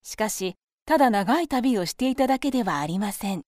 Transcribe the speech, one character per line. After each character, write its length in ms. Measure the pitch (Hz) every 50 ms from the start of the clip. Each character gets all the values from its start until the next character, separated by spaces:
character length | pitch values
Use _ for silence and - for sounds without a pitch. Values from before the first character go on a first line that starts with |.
| _
し 140 | - -
か 100 | - 214
し、 280 | 214 - - 190 185 180 _ _ _ _ _ _
た 120 | - 311
だ 120 | 311 277 247
長 300 | 214 202 196 185 254 339
い 80 | 339
旅 300 | 285 277 254 233 269 247
を 80 | 202 175
し 80 | 160 -
て 160 | - 254 262
い 80 | 254
た 100 | 277 269
だ 100 | 247 269
け 140 | 262 - 285
で 120 | 262 254 220
は 160 | 185 156 143
あ 60 | 147
り 140 | 156 170 190
ま 140 | 208 202 196
せ 200 | - - 196 196
ん。 100 | 175 -